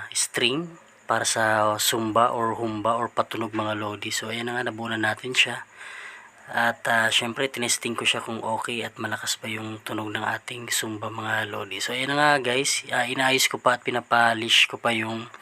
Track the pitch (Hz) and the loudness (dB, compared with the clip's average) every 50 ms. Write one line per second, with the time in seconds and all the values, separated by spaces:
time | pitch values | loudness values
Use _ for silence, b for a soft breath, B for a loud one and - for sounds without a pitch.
0 | 104 - - - - - - - 123 117 127 156 175 170 170 - - - - - | -10 -6 -4 -4 -4 -2 0 0 2 2 2 0 -2 -6 -10 -16 -20 -20 -20 -12
1 | - - 113 110 113 - - 113 110 110 110 107 107 107 107 107 - - - 113 | -4 0 0 2 2 2 2 2 2 4 4 4 4 4 2 2 2 0 0 0
2 | 113 110 104 113 120 123 123 120 113 113 104 104 117 113 107 104 104 113 117 117 | 0 2 4 4 4 4 4 2 0 0 0 -2 -2 -4 -2 -2 0 0 0 0
3 | 120 110 - - - - - 110 113 107 107 110 107 107 107 104 107 104 104 101 | -2 -2 0 -2 -2 -2 -4 -4 -4 -4 -2 -4 -2 -2 -2 -4 -4 -6 -6 -6
4 | 101 107 - - 117 110 117 117 117 120 120 123 123 120 110 110 117 113 113 110 | -6 -6 -4 -4 -4 -4 -6 -6 -4 -4 -4 -4 -4 -4 -4 -6 -6 -4 -2 -2
5 | 107 107 110 - - 127 127 - - 123 120 123 - B B B B B B B | 0 0 -2 -2 -6 -2 2 2 2 2 0 -6 -10 B B B B B B B
6 | B B B B B B - - - - 120 117 117 120 117 - - 131 120 113 | B B B B B B -20 -20 -14 -4 0 2 2 2 0 0 0 2 4 4
7 | 113 113 113 - 123 117 113 143 139 135 - 120 120 117 - - - 120 113 - | 4 4 2 0 0 0 -2 -2 -2 -2 -2 -2 -2 0 0 -2 -2 -4 -4 -2
8 | 117 110 - 120 - - 113 107 - 113 113 110 - - 120 117 107 107 - - | 0 0 0 0 -2 -6 -6 -6 -4 -2 -2 -2 -4 -4 -6 -6 -6 -8 -8 -8
9 | 110 107 107 104 - 107 - - - 113 110 110 110 110 110 107 - - 117 107 | -6 -6 -6 -4 -4 -4 -4 -4 -4 -6 -6 -6 -6 -8 -10 -10 -8 -8 -6 -6
10 | 110 107 104 107 104 110 110 110 - - 123 123 117 113 - - - 110 110 104 | -4 -4 -6 -4 -4 -4 -4 -4 -6 -10 -12 -10 -8 -4 -4 -4 -2 -4 -6 -6
11 | 113 107 110 110 110 110 110 110 110 104 107 107 104 98 95 95 - - 120 127 | -8 -8 -8 -6 -4 -2 -2 -2 -2 -4 -6 -8 -8 -8 -6 -6 -6 -4 -4 -4
12 | 131 135 143 147 147 151 147 143 120 123 123 135 139 - - - - - 131 127 | -2 0 2 4 6 6 6 4 4 2 2 2 2 0 0 -2 -2 -2 0 0
13 | 123 120 127 131 131 131 131 127 - - - 117 - 127 123 120 - 127 120 120 | 0 0 0 2 2 4 4 4 4 2 0 2 2 2 2 4 2 -2 -2 -2
14 | 117 - 120 120 117 117 117 110 113 113 - - 117 - - - - 120 117 110 | 0 2 4 6 6 6 4 2 2 4 6 6 6 6 2 0 0 0 2 2
15 | 110 110 113 113 113 120 B B | 0 -2 -4 -6 -8 -10 B B